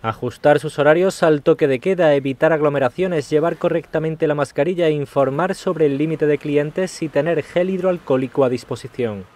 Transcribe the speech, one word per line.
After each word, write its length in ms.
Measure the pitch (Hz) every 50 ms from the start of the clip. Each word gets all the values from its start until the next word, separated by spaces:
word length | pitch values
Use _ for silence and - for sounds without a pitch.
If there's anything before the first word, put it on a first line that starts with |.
| -
Ajustar 560 | 113 110 - - 123 - - - 147 147 147
sus 200 | 151 151 - -
horarios 420 | 143 147 156 170 185 190 180 -
al 220 | 185 165 156 143 -
toque 240 | 170 160 - 160
de 120 | 139 135 131
queda, 360 | - 185 190 175 175 156 147
evitar 360 | 143 135 139 135 - 156 160 165
aglomeraciones, 760 | 151 151 147 143 139 135 123 - - 185 190 175 156 135 -
llevar 280 | 151 151 151 170 170
correctamente 680 | - - 175 160 165 - - - 160 156 160 160 156 165
la 80 | 151 147
mascarilla 540 | 147 143 - - - 143 175 190 170 175
e 40 | 160
informar 640 | 156 147 139 - - 143 139 131 135 147 175 185 190
sobre 320 | - - 190 175 156 160
el 140 | 147 139 135
límite 260 | 151 160 160 143 151
de 140 | 147 147 143
clientes 640 | - 147 143 143 147 151 147 - 185 180 - - 170
y 40 |
tener 360 | 151 - 190 165 170 170 151 139
gel 260 | - - 175 180 185
hidroalcohólico 720 | 190 180 175 185 180 165 - - 139 131 135 127 - 143 135
a 60 | 127
disposición. 760 | 127 120 - - 131 117 - 131 - - 120 113 104 98 92 _ _